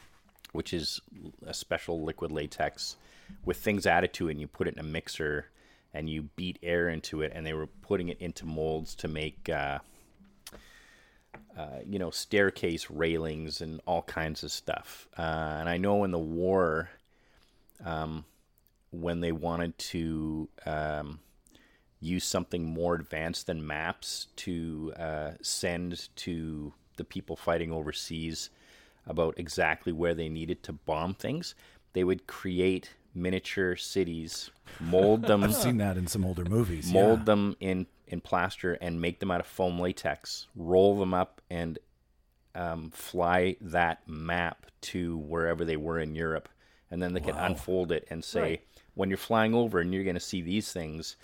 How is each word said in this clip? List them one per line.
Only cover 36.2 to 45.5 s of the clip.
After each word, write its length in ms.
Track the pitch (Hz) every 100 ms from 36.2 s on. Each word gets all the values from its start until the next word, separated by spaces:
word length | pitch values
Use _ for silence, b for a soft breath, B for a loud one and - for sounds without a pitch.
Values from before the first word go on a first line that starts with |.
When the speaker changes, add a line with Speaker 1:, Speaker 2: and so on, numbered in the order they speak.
| 92
Speaker 2:
older 200 | 90 87
movies, 460 | 110 101 80 87
Speaker 1:
mold 280 | 92 104 110
Speaker 2:
yeah. 60 | 110
Speaker 1:
them 300 | 104 101 -
in, 260 | 95 92 90 _ -
in 120 | 87
plaster 520 | - 90 92 - 90 85
and 180 | 87 85
make 200 | 87 85
them 100 | 98
out 100 | 87
of 40 | -
foam 320 | - 92 87
latex, 680 | 90 - 82 - - - - -
roll 420 | 85 92 101 101
them 160 | 92
up 260 | 90 92 - -
and, 260 | 87 82 78 - _ _ _ _ _ _ 87
um, 340 | 85 82 80
fly 640 | - - 90 85 90 90 -
that 460 | 92 87 85 82 -
map 580 | 78 82 87 85 - - _
to 360 | - 90 85 82
wherever 480 | 73 82 82